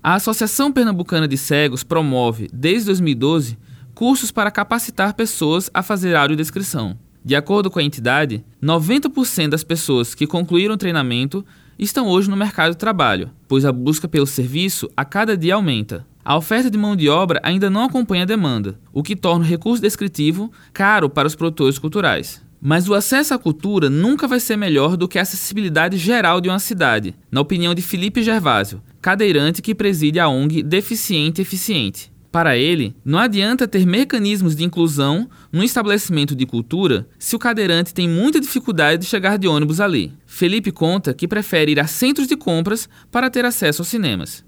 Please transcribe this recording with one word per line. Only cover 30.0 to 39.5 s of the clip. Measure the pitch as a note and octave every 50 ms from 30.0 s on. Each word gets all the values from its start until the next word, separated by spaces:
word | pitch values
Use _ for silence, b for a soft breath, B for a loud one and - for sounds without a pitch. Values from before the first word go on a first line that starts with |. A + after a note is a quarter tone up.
| D3+ D3+ D3+ F3
a | E3+
ong | D3+ C3 C3 C#3 D#3 D#3+ D#3+
Deficiente | - D3 F3 G3 G3+ - A#3 A3 - - F#3+ D#3 D3 D#3+ D#3 F#3+
Eficiente. | F#3+ - G3 F#3 - - G#3 D#3 A2+ F#2 - - - - - - - _
Para | - E3+ E3 D#3 B2+
ele, | A#2+ C3+ D#3+ F3 D#3+ B2 G2 - - _
não | C3+ D3+ F3+
adianta | A#3 B3 G#3 G3 G3 G#3+ B3 B3+ B3+
ter | - - G3 F#3
mecanismos | F3+ F3+ A3 C#4 C#4 - A#3 G3+ G3+ G#3 G3 F#3+ E3 D3+
de | D3 E3
inclusão | F3+ F3 F3 E3 D#3+ C#3+ C#3+ C#3 C#3 D3+ F3+ A#3+ B B B B B
num | - D#3+
estabelecimento | G3+ B3 - B3+ G#3+ G#3 G3+ G3+ G3 - F3+ D3+ C#3+ C#3+ D3+
de | B2+ C3
cultura | - - A#2 A2+ - D#3+ F3+ G3 E3 B2 F#2+ - - _ _
se | - - -
o | A3+
cadeirante | - A#3+ A#3 A3 G#3 F3 E3+ E3+ F3 F3 -
tem | - F3+ E3+
muita | E3 F3 G#3+ D4 D#4 D#4
dificuldade | C#4 - - C4 - - G3+ D#3+ D3+ D3 D#3+ E3+ F3+
de |
chegar | - - G3+ F#3 F#3+ G#3
de | G#3 F#3+
ônibus | F3+